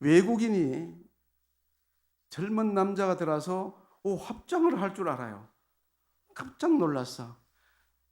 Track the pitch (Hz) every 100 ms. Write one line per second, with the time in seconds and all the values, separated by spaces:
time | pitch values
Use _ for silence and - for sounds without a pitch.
0 | 143 170 196 226 226 196 143 135 165 170
1 | - _ _ _ _ _ _ _ _ _
2 | _ _ _ - 202 220 220 196 196 196
3 | 190 180 160 151 156 185 196 - _ _
4 | 196 185 - 220 - 349 330 214 190 196
5 | 175 127 117 101 113 _ _ _ _ _
6 | _ _ _ - 262 - 302 302 165 139
7 | 123 - 120 - _ _ _ _ _ _
8 | _